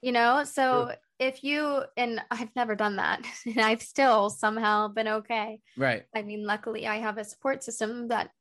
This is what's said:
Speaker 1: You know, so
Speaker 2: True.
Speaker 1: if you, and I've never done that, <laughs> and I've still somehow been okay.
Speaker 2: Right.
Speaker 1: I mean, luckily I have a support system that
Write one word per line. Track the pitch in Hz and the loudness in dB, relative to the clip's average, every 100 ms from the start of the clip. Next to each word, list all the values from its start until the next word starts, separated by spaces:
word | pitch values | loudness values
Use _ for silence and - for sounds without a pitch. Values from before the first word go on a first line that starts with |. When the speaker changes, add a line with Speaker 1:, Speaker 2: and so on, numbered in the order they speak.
Speaker 1:
You | 247 | 2
know, | 240 240 269 | 4 6 4
so | 285 - 262 247 240 | 2 2 4 4 2
Speaker 2:
True. | - _ _ | -6 _ _
Speaker 1:
if | 262 262 | -4 -2
you, | 269 294 302 277 - - | -2 0 0 -2 -4 -2
and | 240 226 - | -2 -2 -6
I've | 226 240 - | -6 -6 -4
never | 233 208 | -2 0
done | 208 196 | 0 0
that, | - 90 - - | -2 -2 -6 -12
<laughs> | - | -6
and | 226 | 2
I've | 220 226 | 2 2
still | - - 269 220 202 | -2 2 6 6 4
somehow | 208 220 220 214 208 208 | 0 -2 0 2 2 0
been | 208 220 | -2 -2
okay. | 220 214 226 214 220 _ - | -2 -2 -4 -4 -8 _ -2
Speaker 2:
Right. | 135 113 - 220 | 0 0 -2 -8
Speaker 1:
I | |
mean, | 208 214 208 | -6 -8 -4
luckily | 208 233 220 226 | -4 -4 -6 -4
I | 214 | -4
have | 226 214 | -4 -6
a | |
support | 208 - 269 269 | -10 -6 -4 -4
system | - 220 214 240 240 | -6 -6 -4 -4 -4
that | 226 - _ | -2 -4 _